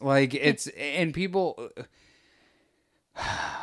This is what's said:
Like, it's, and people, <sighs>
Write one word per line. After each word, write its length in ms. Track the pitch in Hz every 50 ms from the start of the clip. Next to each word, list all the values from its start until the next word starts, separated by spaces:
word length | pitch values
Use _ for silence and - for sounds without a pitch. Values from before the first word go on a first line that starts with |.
Like, 320 | 139 135 139 139 139 127 135
it's, 340 | 131 143 147 139 - -
and 460 | 139 - - 143 147 143 180 170 160 143
people, 560 | 175 190 185 180 196 180 156 - - 120 - - - - - _ _ _ _ _ _ _ _ _ _ _ _ _ _ _ _ _ _ _ _ _ _ _ _ -
<sighs> 40 | - - - - - - - - -